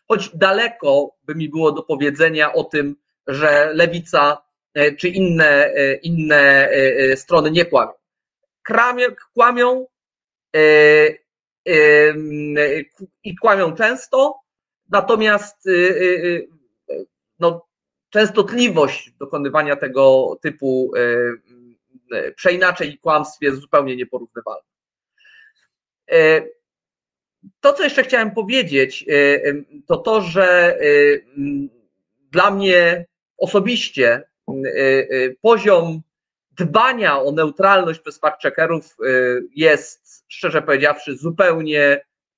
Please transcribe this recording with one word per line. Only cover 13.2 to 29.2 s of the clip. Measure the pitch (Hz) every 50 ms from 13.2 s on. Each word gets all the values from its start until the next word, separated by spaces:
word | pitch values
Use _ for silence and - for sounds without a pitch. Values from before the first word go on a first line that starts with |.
| -
i | 214 180
kłamią | - - 226 202 196 185 160
często, | 151 - 220 220 254 262 - - - 262 269 294 294 - _ _ _ _ _ _ _ _ _ -
natomiast, | - 196 190 - 233 214 220 214 208 202 202 - - _ -
e, | 190
e, | 185 175 180 185 185 170 185 180 180 165 170 175 175
e, | 165 - - 165 _ _ _ _ _ _ - 71 - - - _ _ _ _ _ -
no, | 165 170 165 170 - _ _ _ _ _ _ _ _ _
częstotliwość | - 208 214 202 190 220 196 - 214 247 240 233 175 160 143 131 - - - _
dokonywania | _ - 139 - - 143 143 139 131 151 151 147 143
tego | - 151 131 127 135 135 135 131 131 127 85 - -
typu, | - 156 147 _ 139 135 127 131 131 123 -
e, | 120 120 120 117 120 120 120 117 - _ 110 123 123 120 120 117 _ _ _ 131 127 _ 123 117
e, | 98 65 67
przeinaczeń | - - - 180 175 180 185 180 175 - 165 147
i | 143 -
kłamstw | - 160 156 151 143 143 - -
jest | 151 143 131 135
zupełnie | 143 _ - 147 139 131 127
nieporównywalna. | 127 123 - - 123 120 - - 117 - - 104 85 - _ _ _ _ _ _ _ _ _ _ _ _ _ _ _ _ _ _ _ _ _ _ _ _ _ _ _ _ -
E, | 170 165 160 156 160 156 - - - _ _ _ _ _ _ _ _ _ _ _ _ _ _ _ _ _ - - _ _
to, | - 554
co | 571 - 311
jeszcze | 285 - 269
chciałem | 254 - 254 240 220 214
powiedzieć, | - 233 208 196 254 262 220 151 143 135 131 131 - - - 156
e, | 151 143